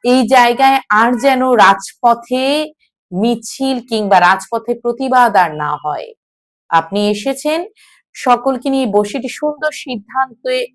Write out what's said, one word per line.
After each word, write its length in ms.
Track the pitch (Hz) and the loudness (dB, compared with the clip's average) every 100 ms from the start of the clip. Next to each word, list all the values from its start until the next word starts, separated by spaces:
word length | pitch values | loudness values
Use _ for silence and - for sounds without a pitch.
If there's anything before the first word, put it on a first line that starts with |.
| 247 | 2
এই 80 | 254 240 | 2 4
জায়গায় 440 | 254 240 240 269 269 - 214 | 4 4 4 2 2 0 2
আর 100 | 233 240 | 2 2
যেন 180 | 269 254 254 247 | 0 2 2 4
রাজপথে 800 | 190 196 - _ 240 233 - 254 262 294 302 _ _ _ _ | 4 2 -6 _ 0 0 -2 -2 0 -2 -4 _ _ _ _
মিছিল 640 | 180 233 233 - - 269 254 233 | -4 -2 -2 -8 -6 -4 -4 -4
কিংবা 280 | 220 208 190 | -4 2 4
রাজপথে 520 | 175 185 - 233 226 240 | 4 0 -2 -6 -4 -4
প্রতিবাদ 500 | 240 240 269 254 240 196 | -4 -4 0 2 4 2
আর 60 | 170 151 | 0 -2
না 80 | 147 147 | -6 -6
হয়। 240 | 151 131 - - _ _ _ _ _ | -6 -8 -12 -20 _ _ _ _ _
আপনি 300 | 165 160 202 208 | 0 0 -2 -2
এসেছেন 460 | 208 269 269 302 320 370 _ _ _ _ | -2 -4 -4 -4 -4 -6 _ _ _ _
সকলকে 540 | - 262 240 269 254 269 | -6 0 2 0 -4 -2
নিয়ে 120 | 269 247 202 | -2 0 0
বসে 180 | 208 269 | 0 -6
একটি 120 | 247 - | -8 -6
সুন্দর 300 | 302 294 302 294 | -6 -4 -6 -6
সিদ্ধান্তে 720 | 285 233 202 262 262 226 254 254 247 | -10 -10 -8 -6 -6 -6 -6 -4 -6